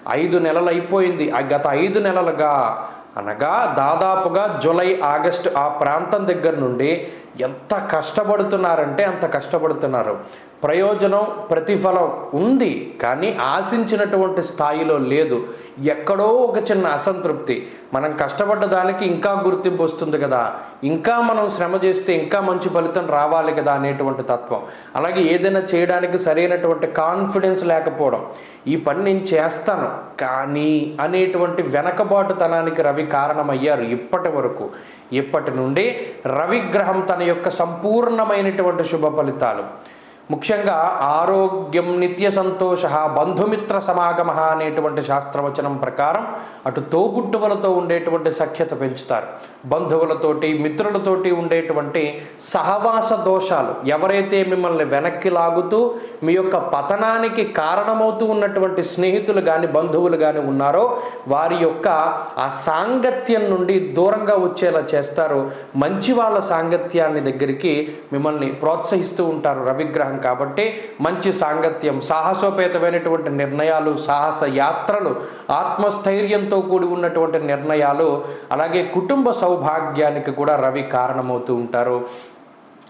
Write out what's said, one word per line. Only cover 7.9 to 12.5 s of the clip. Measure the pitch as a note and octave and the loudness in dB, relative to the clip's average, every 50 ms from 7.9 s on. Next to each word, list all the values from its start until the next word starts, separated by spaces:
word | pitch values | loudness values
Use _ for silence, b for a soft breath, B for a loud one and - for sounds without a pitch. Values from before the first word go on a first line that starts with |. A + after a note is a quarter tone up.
కష్టపడుతున్నారంటే | E3 D#3 C#3+ - - G#3+ G#3 G3+ G#3 G3 G3 G3+ G3+ F#3+ F#3 F3 E3 D#3 D3 C#3+ C#3+ G3 G3+ | -2 -2 -2 -2 -2 -2 0 2 2 2 2 0 0 2 2 4 4 4 2 2 2 2 2
అంత | F#3+ F3+ - E3+ D3+ - | 0 0 0 -2 0 0
కష్టపడుతున్నారు. | C#3 - - F3 E3 D#3 D#3+ D3+ - - C3+ C3 A#2+ G#2+ G#2+ G2+ F#2+ B B B B B B B - - | -2 -2 -2 0 0 2 0 0 0 -2 0 0 0 0 -2 -4 -4 B B B B B B B -4 -2
ప్రయోజనం, | D3 D#3 F3+ G3 G3+ G#3 - G3 G3 G3 G3+ G#3+ G#3+ - - - - | 0 2 2 2 2 2 2 2 2 2 2 2 0 -4 -6 -4 -2
ప్రతిఫలం | E3+ D#3+ D#3+ G3 G3+ F#3 F#3+ F#3+ F#3 F#3 E3+ D3 - - - - - | 0 0 2 2 0 2 2 2 2 2 2 0 -2 -6 -6 -4 -2
ఉంది, | D3 F#3 A#3 | 0 2 4